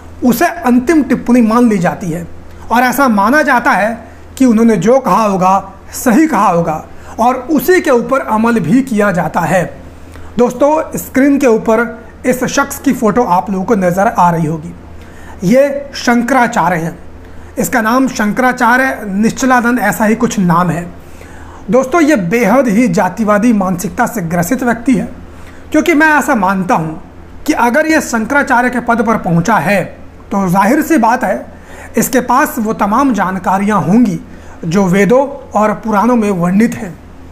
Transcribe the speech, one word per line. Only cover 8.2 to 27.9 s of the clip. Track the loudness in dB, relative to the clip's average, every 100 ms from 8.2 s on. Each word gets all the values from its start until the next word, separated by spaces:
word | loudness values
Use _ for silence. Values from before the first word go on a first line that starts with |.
अमल | -2 0 2 0
भी | 2 0
किया | 2 0 0
जाता | 0 -2 -2
है। | 0 0 -2 -8 -18 -20 -20 -18 -8 0
दोस्तों, | 0 2 2 2 -2 -8
स्क्रीन | -4 2 2 4
के | 4
ऊपर | 2 2 0 0 -6 -18 -6 -2
इस | -2 -2
शख्स | -2 -2 -2
की | -2
फ़ोटो | 0 0 2
आप | 2 0 0
लोगों | -4
को | -2 0
नज़र | 0 2 0
आ | 2 2
रही | 2 -2
होगी। | -4 -8 -16 -18 -18 -18 -20 -18 -4
ये | 2 4 2 0 -10 -6
शंकराचार्य | 0 0 2 2 2 0 0 0
हैं, | -4 -10 -16 -18 -20 -18 -12 -6
इसका | -2 -2
नाम | 0 0 0
शंकराचार्य | -2 -2 0 0 2 2 2 0 -4 -6
निश्चलानंद | 0 0 0 2 2 2 0
ऐसा | 0 0
ही | 0 2
कुछ | 0 0
नाम | 2 2 0
है। | -2 -6 -14 -18 -20 -18 -18 -18 -14 -2
दोस्तों, | 0 2 2
ये | 2 2
बेहद | 0 0 2 2 2
ही | 2 2
जातिवादी | 2 0 0 0 2 2
मानसिकता | 2 0 -2 -4 -2 -2
से | -2
ग्रसित | -4 -2 0 0
व्यक्ति | -2 -2 0
है, | 0 -2 -10 -18 -18 -18 -18 -2
क्योंकि | 0 2
मैं | 4 4
ऐसा | 4 2 0
मानता | 0 0 0
हूँ | -2 -2 -8 -14 -20 -20 -10 -4
कि |
अगर | 0 0 2
ये | 2